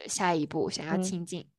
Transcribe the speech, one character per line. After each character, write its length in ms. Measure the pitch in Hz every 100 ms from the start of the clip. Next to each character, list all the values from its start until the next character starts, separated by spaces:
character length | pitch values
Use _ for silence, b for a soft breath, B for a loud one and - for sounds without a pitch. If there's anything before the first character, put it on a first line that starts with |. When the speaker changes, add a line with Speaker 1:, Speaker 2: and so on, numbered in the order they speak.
| 214
Speaker 1:
下 260 | - 180
一 140 | 165 151
步， 240 | 160 160
想 160 | - 156
要 100 | 185
亲 280 | 185 180 170
近， 140 | 175
Speaker 2:
嗯。 100 | -